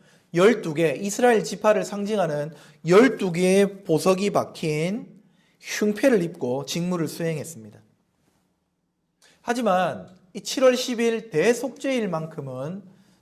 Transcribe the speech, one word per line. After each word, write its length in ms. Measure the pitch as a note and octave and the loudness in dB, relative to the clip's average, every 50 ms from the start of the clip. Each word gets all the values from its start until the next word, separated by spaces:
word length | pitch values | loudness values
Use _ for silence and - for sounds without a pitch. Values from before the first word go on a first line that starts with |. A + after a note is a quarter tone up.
| _ _ _ _ _ _ - | _ _ _ _ _ _ 2
열두 400 | E3 F#3 A3 A#3 - - E3 D3 | 4 6 6 6 4 0 -4 -2
개, 180 | D3+ E3 D#3 | 0 0 0
이스라엘 520 | C3 C#3 G3+ G3+ G3+ - B3 B3 A#3 G#3 F3 | 0 -2 -4 -6 -2 2 4 4 4 4 2
지파를 400 | - A3 - - G#3+ G#3 G3 F3+ | -2 -4 0 2 2 2 2 0
상징하는 680 | - G3 G3+ G3+ G3+ A3 G3+ F3+ D#3+ D3 D3 D3 D#3+ - - - - - _ - D#3+ | -4 -6 -6 -4 -2 -2 -2 0 -2 -2 -4 -6 -8 -10 -14 -20 -20 -20 _ 0 4
열두 440 | F3 G3+ B3+ B3+ - - G#3 F#3 | 6 8 8 6 4 0 -4 -4
개의 520 | D#3+ F3 F3+ F#3 F#3+ G3 G3+ G3 G3+ - - | -2 0 2 4 4 4 4 2 0 -4 -4
보석이 480 | - D#3+ D3+ - F#3+ F#3+ F#3 G3+ G3+ | 0 0 2 2 2 2 2 0 0
박힌 920 | - C#3+ A2+ - - - - D#3 D3+ D3+ D#3+ F3+ G3+ B3+ - - - - _ _ _ _ _ _ _ _ | 0 0 -2 -2 -6 -6 -4 -4 -2 -2 -2 -4 -4 -6 -8 -12 -20 -20 _ _ _ _ _ _ _ _
흉패를 640 | - - - - G#3+ G#3 G#3 G#3 - C4+ B3 G3 E3+ | -14 -10 -6 -2 -2 -2 0 2 2 2 4 2 2
입고 420 | D#3+ E3+ - - B2 B2 C#3 C#3+ | -2 -6 -6 -6 -4 -4 -4 -6
직무를 420 | - - F3 E3+ F3+ F3+ E3+ D#3+ C#3 | -6 -6 -4 -4 -2 -2 -2 -4 -4
수행했습니다. 720 | - - E3+ E3 D#3+ D3 A#2+ - - A2+ A2 G#2 - - _ _ _ _ _ _ _ _ _ _ _ _ _ _ _ _ _ _ _ _ _ _ _ _ _ _ _ _ _ _ _ _ | -6 -6 -6 -4 -4 -6 -8 -12 -14 -16 -18 -20 -20 -20 _ _ _ _ _ _ _ _ _ _ _ _ _ _ _ _ _ _ _ _ _ _ _ _ _ _ _ _ _ _ _ _
하지만 680 | _ A#3 A#3+ B3+ A#3+ G3+ F3+ F#3 F3+ D#3+ B2 G2 - - - _ _ _ - | _ -6 -4 -2 0 0 2 2 0 -2 -4 -6 -12 -18 -20 _ _ _ -16
이 80 | G#3+ | -14
칠월 340 | - - - C#4+ C4 B3+ B3 | -10 -8 -2 2 4 4 4
십 240 | A#3+ - - B3 G#3+ | 4 0 -4 -4 -2
일 300 | A#3 A#3 A3+ A3 A3 - | 0 0 0 -2 -4 -4
대속죄일만큼은 1500 | - D3+ F3 A3 A#3+ A#3 B3+ C4 - - - C4+ C4 B3 G#3+ F#3+ E3+ D#3+ D#3+ D#3+ - D#3 C#3 C3+ B2+ B2+ C3+ D#3 F#3+ G3+ - - - _ _ _ _ _ | -2 0 2 2 2 0 -2 -8 -8 -6 -6 -4 -2 -2 -2 -4 -4 -6 -8 -8 -10 -12 -12 -10 -10 -8 -8 -10 -10 -12 -14 -18 -20 _ _ _ _ _